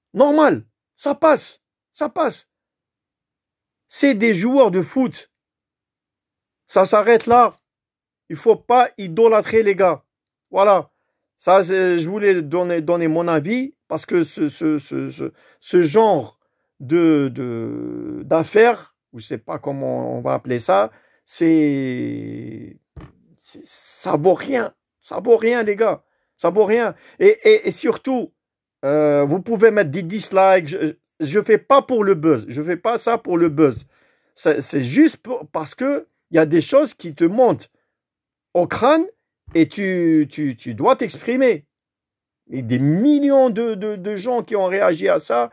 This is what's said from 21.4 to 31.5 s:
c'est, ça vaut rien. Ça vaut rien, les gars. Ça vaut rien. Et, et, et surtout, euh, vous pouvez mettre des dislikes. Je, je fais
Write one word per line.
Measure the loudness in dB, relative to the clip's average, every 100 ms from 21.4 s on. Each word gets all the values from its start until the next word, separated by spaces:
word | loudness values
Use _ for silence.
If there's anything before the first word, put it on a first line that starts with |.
| 2 2 2 0 -4 -6 -8 -8 -12 -14 -14 -16 -18 -20 _ -20 -20 _ _ _
c'est, | -20 -20
ça | -18 -18 -16 -12 -4 0
vaut | 2
rien. | 0 -2 -6 -6 -12 _ _
Ça | -14 -8
vaut | 2 2
rien, | 2 0
les | -2 -2
gars. | -2 -2 _ _ _ _
Ça | -2
vaut | 0
rien. | 2 2 -2 -6 _ 0
Et, | 2 4
et, | 2 2 0
et |
surtout, | -4 -4 -4 -4 -6 -6 _ _ _ _ _
euh, | -2 0 2 2
vous | 0 -2
pouvez | -2 2 4
mettre | 4 0
des | -4
dislikes. | -8 -8 -2 2 4 4 0
Je, | -6 -6 -8 _ _
je | -4 -2
fais | 2